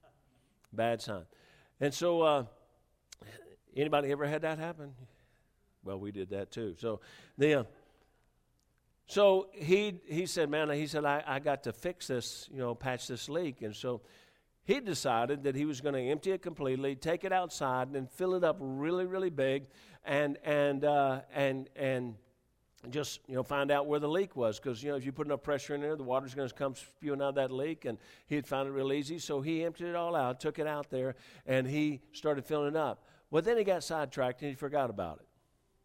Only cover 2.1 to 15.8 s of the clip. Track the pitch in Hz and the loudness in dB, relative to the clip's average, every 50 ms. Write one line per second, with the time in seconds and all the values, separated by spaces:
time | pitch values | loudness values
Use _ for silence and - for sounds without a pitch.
2.1 | 170 165 160 156 147 143 120 110 - - _ _ _ _ _ _ _ _ _ _ | 4 4 4 4 4 2 0 -4 -10 -20 _ _ _ _ _ _ _ _ _ _
3.1 | - - - - - - - - - - _ _ - 131 147 147 147 143 143 139 | -20 -20 -20 -20 -20 -20 -20 -20 -20 -20 _ _ -2 -2 2 2 4 2 4 2
4.1 | 143 143 147 143 151 156 160 156 160 156 160 170 170 160 147 139 131 123 127 - | 0 0 0 0 0 0 -2 -2 -2 -4 -6 -8 -8 -10 -12 -16 -16 -18 -20 -20
5.1 | _ _ _ _ _ _ _ _ _ _ _ _ _ _ - 98 98 92 101 104 | _ _ _ _ _ _ _ _ _ _ _ _ _ _ -10 -8 -8 -6 -6 -6
6.1 | 101 101 92 92 101 98 98 - - 120 117 101 82 - - 117 107 - - - | -6 -6 -6 -4 -4 -6 -6 -6 -6 -6 -6 -6 -6 -4 -4 -4 -4 -4 -8 -16
7.1 | - - - - _ - 139 151 151 139 113 - - - - _ _ _ _ _ | -20 -20 -20 -16 _ 4 6 6 6 4 2 -2 -8 -20 -20 _ _ _ _ _
8.1 | _ _ _ _ _ _ _ _ _ _ _ _ _ _ _ _ _ _ _ - | _ _ _ _ _ _ _ _ _ _ _ _ _ _ _ _ _ _ _ -2
9.1 | - 196 202 196 190 190 196 - - - 156 151 185 202 208 208 185 175 - - | 4 8 8 8 8 8 4 -2 -8 -8 2 4 4 4 4 2 -2 -6 -8 -4
10.1 | 151 165 185 170 - 180 160 143 147 156 156 151 147 147 156 143 147 151 147 143 | -2 -2 -2 0 0 0 0 2 2 0 0 0 0 -2 -2 -2 -2 0 2 2
11.1 | 143 147 151 151 135 139 147 151 139 135 - 123 107 - - 180 175 - - - | 2 2 0 -2 -4 -2 0 0 0 0 -2 -6 -6 -4 -6 -6 -6 -6 -4 -2
12.1 | 135 120 113 - - - - - - 135 127 120 117 110 - 131 127 120 - - | -2 -2 -2 -4 -8 -12 -14 -12 -8 -6 -4 -4 -4 -4 -4 -4 -4 -4 -6 -8
13.1 | 131 117 - - 143 170 180 151 127 - 117 107 104 - - 127 123 113 - - | -8 -8 -6 -4 -4 -2 -2 -4 -4 -6 -8 -8 -8 -6 -6 -6 -6 -6 -8 -14
14.1 | - - - _ _ _ _ _ _ _ _ - 202 285 254 202 156 - - 139 | -20 -20 -20 _ _ _ _ _ _ _ _ 0 0 0 0 -2 -4 -2 0 2
15.1 | 117 113 120 123 147 143 139 139 131 135 147 151 143 123 | 2 2 2 2 0 0 0 -2 0 0 -2 -2 -4 -2